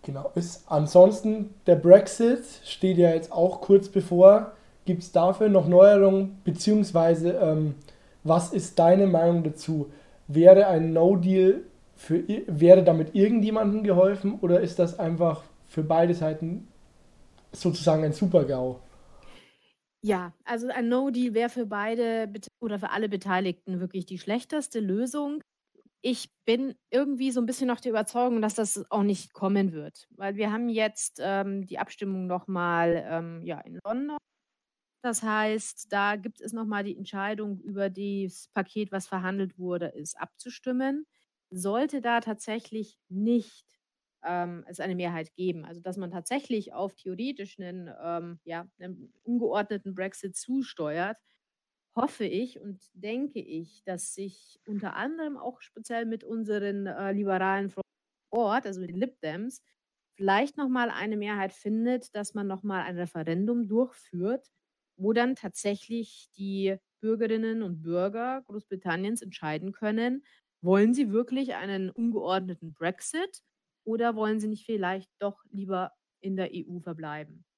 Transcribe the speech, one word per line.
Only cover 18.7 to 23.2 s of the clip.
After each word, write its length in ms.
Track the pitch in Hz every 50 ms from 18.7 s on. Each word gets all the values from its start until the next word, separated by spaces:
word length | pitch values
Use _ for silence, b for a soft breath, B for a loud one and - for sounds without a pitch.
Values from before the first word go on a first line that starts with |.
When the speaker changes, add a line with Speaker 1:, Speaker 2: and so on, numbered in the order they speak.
| 127 - - - b b b b b b b b b b b b b b b b b _ _ _ _ _ -
Speaker 2:
Ja, 300 | 208 202 180 180 175 - _ _
also 240 | - 240 233 233
ein 200 | 254 - 262 233
No-Deal 460 | 233 247 254 269 277 240 247 247 247 208
wäre 160 | 220 233 240
für 160 | - 254 233
beide 600 | 202 214 202 208 220 226 233 240 226 226 226 220
bet-, 200 | 208 202 214 - - _ _
oder 160 | - 220 208
für 140 | 202 202 -
alle 180 | - 202 220 208
Beteiligten 720 | 202 185